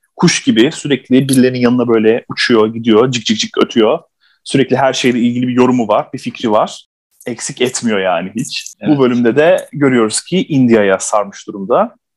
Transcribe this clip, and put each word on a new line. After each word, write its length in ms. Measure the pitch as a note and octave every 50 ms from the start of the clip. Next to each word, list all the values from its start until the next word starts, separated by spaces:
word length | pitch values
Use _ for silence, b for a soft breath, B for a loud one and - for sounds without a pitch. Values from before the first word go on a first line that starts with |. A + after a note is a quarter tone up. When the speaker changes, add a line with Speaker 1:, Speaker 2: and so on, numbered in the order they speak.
| _ _ _
Speaker 1:
kuş 260 | - - F3 - - -
gibi 300 | - A#2 A2 A2+ D3 D#3+
sürekli 560 | - - D3 C#3 B2+ - - B2+ C3 C#3+ C3
birilerinin 320 | C3+ C3 B2 B2+ B2+ B2+
yanına 280 | B2 A#2+ A#2+ B2 A#2+ A#2+
böyle 360 | A#2 A2+ G#2+ A2 A2+ B2 - -
uçuyor, 460 | - - - - B2 A2+ G#2+ A2 A2+
gidiyor, 360 | A2+ A2+ A#2 G#2+ G#2+ A#2+ C3
cik 160 | B2+ A#2+ A2
cik 120 | - A2 G#2+
cik 200 | - - - -
ötüyor. 400 | - - - A#2+ G#2+ G#2+ C#3 E3 - _ _ _ _ _ _ _ -
Sürekli 320 | - - C#3 C3+ - B2+
her 160 | B2 C3+ C3 B2+
şeyle 260 | - - C3 B2 B2
ilgili 300 | A#2 A#2+ A#2+ B2 B2+ B2+
bir 40 | B2
yorumu 360 | B2 B2 B2+ B2+ B2+ A#2 G2+
var, 240 | G#2 A#2 D3+ - -
bir 60 | -
fikri 320 | - A#2+ - - - A#2+
var. 360 | G#2 G#2+ C#3+ G3+ - - - _ _ _ _ _ _ _ -
Eksik 340 | - A#2+ A2 - - D3 -
etmiyor 400 | - C3 - - - A#2 G#2+ G2
yani 320 | F#2+ F#2 F2+ E2+ F2+ F#2+ -
hiç. 380 | A2+ C#3 - - - - - - _
Speaker 2:
Evet. 160 | - - D3+
Speaker 1:
Bu 40 | C#3 C3
bölümde 340 | B2 B2 A#2+ A#2+ A#2 A2+
de 320 | C#3 D3 E3 F#3 F3 - - -
görüyoruz 520 | D#3 C#3 C3+ B2+ A#2+ A2+ A2 G#2+ - -
ki 220 | - - F#3 -
India'ya 520 | - E3 C3+ C3 A#2+ A2+ A2 G#2 G2 F#2+ F#2+
sarmış 480 | - - - G#2+ G2+ G2+ G2 - -
durumda. 480 | - G#2 G2+ G2 F#2 A#2+ D#3+ G#3 A#3+ _ _ _ _ _